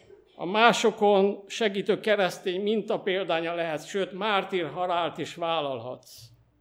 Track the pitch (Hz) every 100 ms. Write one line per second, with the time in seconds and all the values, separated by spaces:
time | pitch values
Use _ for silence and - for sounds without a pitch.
0 | - - _ - 165 208 233 202 233 202
1 | 208 202 196 196 - - 220 202 190 190
2 | 214 208 180 - 196 180 202 220 214 190
3 | - 185 180 165 165 170 170 151 - 202
4 | 185 190 214 202 185 190 156 165 180 175
5 | 170 - 147 - 170 165 143 131 117 131
6 | - - - _ _ _